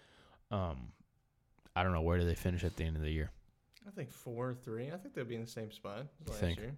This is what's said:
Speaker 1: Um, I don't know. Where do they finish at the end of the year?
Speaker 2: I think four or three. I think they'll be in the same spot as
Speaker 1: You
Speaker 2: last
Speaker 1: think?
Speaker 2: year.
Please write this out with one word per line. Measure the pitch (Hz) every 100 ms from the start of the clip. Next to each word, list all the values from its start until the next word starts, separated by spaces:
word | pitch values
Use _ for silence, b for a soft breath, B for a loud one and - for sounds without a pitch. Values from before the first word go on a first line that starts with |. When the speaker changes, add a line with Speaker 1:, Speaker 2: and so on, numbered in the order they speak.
| b b b b _
Speaker 1:
Um, | 104 92 69 57 - - _ _ _ _ _ -
I | -
don't | 92
know. | 87
Where | 82 87
do | 87
they |
finish | 80 92 87
at | 85 -
the |
end | 82 80
of |
the | 78
year? | 78 76 - - _ _ - -
Speaker 2:
I |
think | 190 127
four | - - 117 127
or |
three. | 123 123 113 131
I | 175
think | 226
they'll | 151
be | 120 117
in |
the | 117
same | - 110
spot | - 101 101
as | 143 - 156
Speaker 1:
You |
Speaker 2:
last | 110
Speaker 1:
think? | 95 85
Speaker 2:
year. | 110